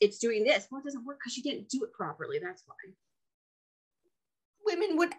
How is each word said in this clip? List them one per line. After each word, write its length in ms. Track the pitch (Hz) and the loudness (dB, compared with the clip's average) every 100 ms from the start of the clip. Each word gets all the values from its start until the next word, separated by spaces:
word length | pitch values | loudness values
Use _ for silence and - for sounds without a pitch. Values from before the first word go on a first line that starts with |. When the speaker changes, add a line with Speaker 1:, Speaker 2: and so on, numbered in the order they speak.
Speaker 1:
it's 160 | 208 - | 4 4
doing 260 | 233 214 | 0 4
this." 240 | 240 196 - | 4 4 0
Well, 120 | 269 | -10
it 20 | |
doesn't 200 | 285 269 247 | -8 -8 -10
work 140 | 277 | -10
'cause 120 | 247 247 | -8 -6
you 60 | |
didn't 260 | 285 - 202 | -4 -6 -6
do 120 | 269 | -4
it 80 | 440 | -4
properly. 440 | - 160 147 - - | -6 -8 -6 -4 -4
That's 240 | 180 - _ | -4 -12 _
why. 100 | - 381 - _ _ _ _ _ _ _ _ _ _ _ _ _ _ _ _ 427 | -20 -20 -20 _ _ _ _ _ _ _ _ _ _ _ _ _ _ _ _ 0
Speaker 2:
Women 300 | 349 403 320 | 2 2 4
would 160 | 339 | 2